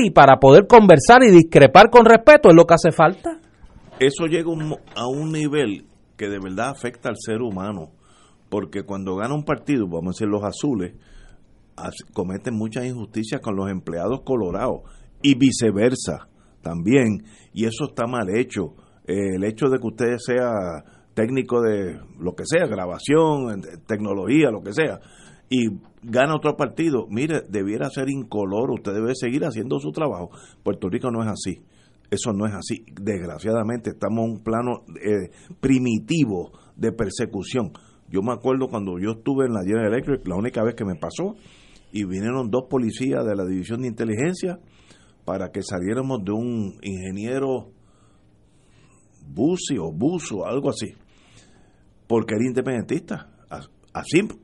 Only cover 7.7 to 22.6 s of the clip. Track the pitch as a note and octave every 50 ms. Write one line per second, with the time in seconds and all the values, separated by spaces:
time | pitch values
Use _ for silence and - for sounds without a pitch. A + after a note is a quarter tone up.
7.7 | G#2+ F2+ D#2+ - - _ _ _ - _ _ _ _ _ _ - - G#2 G2 -
8.7 | - G2+ F#2+ - G2 G2 F#2+ F#2+ F#2 F#2+ G#2+ B2 C#3+ D3+ D3 D#3+ D3+ A#2 - -
9.7 | D3 B2+ G#2 F2+ E2 E2 E2 F#2 F2 - A2 G#2 G#2 G#2 G#2 G2+ F#2+ - - D3
10.7 | C3 G2+ F2 F2 - - _ _ - - - - - - _ _ _ _ _ _
11.7 | _ - F#2 F2+ - - - - - - F2+ F2+ F#2 G2+ - B2+ A#2 G#2+ A2 A2
12.7 | A2+ C3 B2 B2+ B2 B2 G#2+ - - A2 A2 A2 C#3+ C3 - A#2 G2+ G2 F#2+ G2
13.7 | G2 F2+ - - E2+ E2+ F2 G#2 C3 C3+ - - C3 A#2 G#2 F2 E2+ F#2+ A#2+ B2
14.7 | E2+ - - - - - - - - - - C#3+ C#3 A#2+ C#3 C3 A2 - A#2+ A2
15.7 | F#2+ G2 A2 B2+ C3 - - - D2+ C#2+ - _ _ _ _ _ _ _ - E2+
16.7 | E2+ E2+ E2 G2+ C3 C#3 B2 A2 G#2 F#2 - - - - - _ - F#2+ A2+ A2+
17.7 | A2 - D3+ C3 - - A#2 A#2+ B2+ A#2+ G#2+ F#2 G2+ A#2 C3 B2+ - G#2 F2 D2
18.7 | - - - _ _ _ _ - F2+ G2+ G2+ G2 F#2 F#2 G2 G#2+ A2 A2 D3+ C3+
19.7 | C3 B2+ A#2 A2 G#2+ - B2 A#2 B2 A#2 - - A#2+ B2+ B2 A#2+ A2+ G#2 F#2 F2
20.7 | E2 D2+ - _ _ _ _ _ - - A2+ A#2 C3 C3 A#2 - A#2+ A#2+ A#2 A2
21.7 | G#2+ G2+ G2 F2 D#2 D2+ - - - - D#2+ F2+ F2 - E2 - D3+ E3+